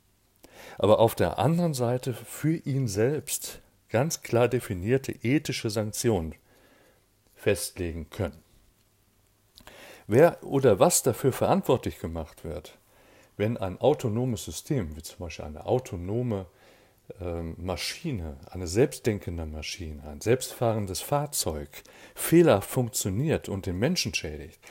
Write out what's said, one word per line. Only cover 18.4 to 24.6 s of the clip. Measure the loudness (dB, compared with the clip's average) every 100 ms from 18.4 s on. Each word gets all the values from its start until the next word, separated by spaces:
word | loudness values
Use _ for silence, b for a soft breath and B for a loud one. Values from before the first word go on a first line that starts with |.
| -12
eine | -10 -2
selbstdenkende | 2 2 2 -2 -2 -4 -8
Maschine, | -8 -8 -10 -10 -10 -10 -12
ein | -6
selbstfahrendes | 0 0 0 -2 -2 0 -2 -6
Fahrzeug | -2 -2 -2 -4 -4 -4 -8 -16 -20 B B
fehlerhaft | B 4 8 8 6 4
funktioniert | -2 -2 -2 -2 -2 0 0 -2
und | -6 -4
den | 0
Menschen | 0 0 -2
schädigt, | -4 -6 -10 -12 -18